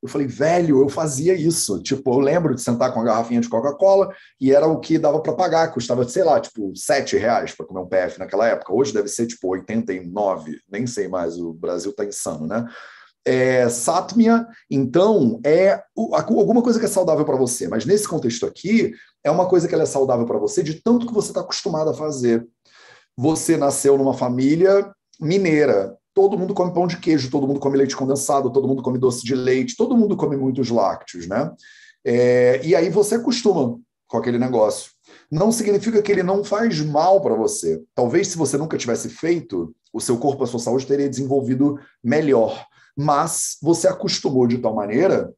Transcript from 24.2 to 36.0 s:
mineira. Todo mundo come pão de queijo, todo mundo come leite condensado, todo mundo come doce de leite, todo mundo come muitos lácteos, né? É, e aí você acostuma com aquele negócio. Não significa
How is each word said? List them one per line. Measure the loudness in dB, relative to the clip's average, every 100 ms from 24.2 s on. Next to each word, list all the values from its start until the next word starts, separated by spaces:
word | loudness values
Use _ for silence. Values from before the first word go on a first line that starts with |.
| -2 0 0 4 4 4 0 -10 _ _
mineira. | -2 0 2 2 4 2 0 -8 _
Todo | 2 2 2
mundo | -4
come | -2 -2
pão | 0 -2
de | -2
queijo, | 0 0 0
todo | -2 -2
mundo | -2
come | 0 2
leite | 0 -2
condensado, | -4 -2 0 0 0
todo | 2 2
mundo | 2
come | -2 0
doce | 0 0
de | -4
leite, | -2 0 0 -2
todo | -2 0 2
mundo | 2 0
come | -2 -2
muitos | -4 -2 -2
lácteos, | 0 0 -2 -10 -14 -6
né? | -4 -4 -8 -20 -20 -20 _
É, | -2 2 4 4 4 2
e | 2 2
aí | 2
você | 0 0
acostuma | -2 -2 0 0 2 0 -4 _ _ _
com | -4
aquele | -2 -2
negócio. | 0 2 2 0 -10 _ _ -20 _
Não | 0 2
significa | 2 0 0 2 0